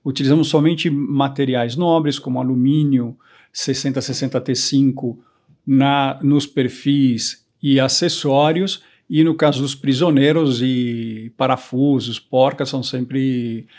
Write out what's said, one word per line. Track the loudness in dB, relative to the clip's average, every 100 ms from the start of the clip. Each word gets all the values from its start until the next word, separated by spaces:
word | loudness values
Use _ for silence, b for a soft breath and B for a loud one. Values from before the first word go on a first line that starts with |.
Utilizamos | -8 -2 2 2 4
somente | 2 2 0 -2
materiais | -2 -2 0 -2 0 -2 0 -2
nobres, | -2 2 2 2 -4
como | -6 -4
alumínio | -2 0 2 2 2 0 -2 -8 b b b
sessenta | -10 -6 -4 -4 -4
sessenta | -6 -6 -4 -4
T | -4
cinco | -4 0 2 2 0 -6 -10 b b b _ 0
na, | 2 4 2 0 -2
nos | 0 2
perfis | 0 -2 -2 -2 0 2 2 0 -4 -10 _ _
e | 0 2
acessórios, | 2 0 -2 -2 0 2 2 2 -2 -6 b b _
e | 0
no | 2
caso | 2 2 2
dos | -4
prisioneiros | -4 -2 0 2 4 4 4 2 0
e | 0 -2 -2 -4 -8 -10 -14
parafusos, | -4 -2 -2 -4 -2 2 0 -2 -10
porcas, | -4 2 2 0 -6
são | -6
sempre, | -6 -6 -6 -2 -2 -2 -4 -8 -12